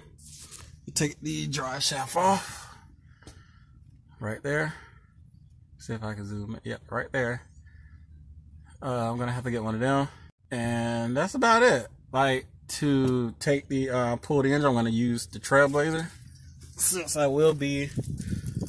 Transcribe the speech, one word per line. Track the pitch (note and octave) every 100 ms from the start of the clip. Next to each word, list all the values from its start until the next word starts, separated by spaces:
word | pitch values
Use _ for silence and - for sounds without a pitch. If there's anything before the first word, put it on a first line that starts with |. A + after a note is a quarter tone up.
| - - - - - - - - -
Take | - D3 -
the | D3+ D#3 D3+
dry | C#3+ C3 C#3
shaft | - C#3+ C3
off. | F3 F#3 G3 - - - - - - - - - - - - - - - - _ -
Right | G#2+ A2+
there. | C#3+ D3 D#3 - - - _ - - - - - - -
See | -
if | A2+
I | G#2+
can | G#2 G2+
zoom | G#2 G2+
it. | A2
Yep, | A2+ A2+ -
right | A#2 -
there. | C3+ A#2+ A#2+ - - - - - - - - - - - - - -
Uh, | C3+ B2 A2+
I'm | A#2+
gonna | A#2+
have | B2
to | B2
get | A#2
one | A2
of | A2
them. | C3 C#3 C#3 - - _ _
And | A#2+ A#2 A#2 A#2 A#2 A#2 B2+
that's | F#3
about | B3+ A#3 A3+
it. | B3 D#3 - - -
Like, | B2+ C3+ C3 - - -
to | - D3 C3+ C3 B2+ A#2 -
take | D#3 C#3+ -
the, | C3+ C3
uh, | B2+ A#2+ A#2
pull | - D3
the | C3+
engine, | D3 C#3+
I'm |
gonna | A#2+ A2+
use | A2+ A#2+ A#2 -
the | -
Trailblazer, | - C#3 C#3+ D3 D#3 D#3+ E3+ - - - - - - -
since | - F#3 D3+ D3+
I | C#3+
will | C#3 D#3+
be | D3+ C#3 C#3 C#3+ - - - - - - -